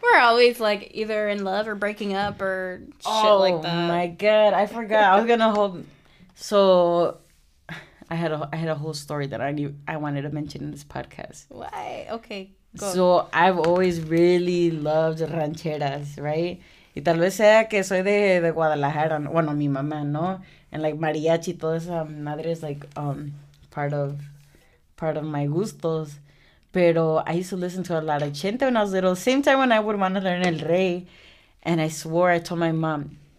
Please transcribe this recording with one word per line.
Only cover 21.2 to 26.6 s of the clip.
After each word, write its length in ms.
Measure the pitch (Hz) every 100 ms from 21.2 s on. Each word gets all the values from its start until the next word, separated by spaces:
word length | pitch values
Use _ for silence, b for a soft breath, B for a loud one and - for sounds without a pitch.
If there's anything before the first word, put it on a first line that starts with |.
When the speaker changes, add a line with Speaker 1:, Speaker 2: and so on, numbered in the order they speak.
| 156 165 165 165
Speaker 2:
toda 160 | 160 165
esa 280 | 165 170 151
madre 440 | 151 147 151 160
is, 120 | 165
like, 220 | 160 147 143 -
um, 380 | 147 135 147 143 - _ _
part 220 | - 143
of, 220 | 147 139 143 - - b b b b b _
part 200 | 160 156
of 60 |
my 220 | 156 151 143
gustos. 680 | 151 214 - 165 160 151 - b b b b